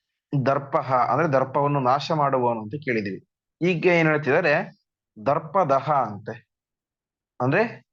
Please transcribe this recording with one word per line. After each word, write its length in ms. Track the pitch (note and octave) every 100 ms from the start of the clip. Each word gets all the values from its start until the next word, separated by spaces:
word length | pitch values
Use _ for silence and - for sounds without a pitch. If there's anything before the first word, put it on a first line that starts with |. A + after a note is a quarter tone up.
| _ _ -
ದರ್ಪಹ 560 | C#3+ B2+ C#3 C#3+ D#3+ C3 B2+ A#2
ಅಂದ್ರೆ 160 | C3 E3 C3+
ದರ್ಪವನ್ನು 440 | B2 D3 C#3+ C#3+ B2+
ನಾಶ 160 | C#3 C#3+ D#3+
ಮಾಡುವವನು 400 | C#3 C3 A#2+ A2+
ಅಂತ 120 | G#2+ -
ಕೇಳಿದ್ವಿ. 360 | - A2+ G2 F#2 _ _ _ -
ಈಗ 260 | E3+ E3+ F3+ E3+
ಏನ್ 100 | D#3
ಹೇಳ್ತಿದ್ದಾರೆ? 440 | D3+ D3 D3+ E3+ D3+ - - _ _ _ -
ದರ್ಪದಹ 720 | G#2+ D3 D#3 G3 D#3+ C3+ D3 C#3+ A2+
ಅಂತೆ, 280 | G2+ - A2+ _ _ _ _ _ _ _ _ _ -
ಅಂದ್ರೆ 220 | B2+ E3+ A3+ - _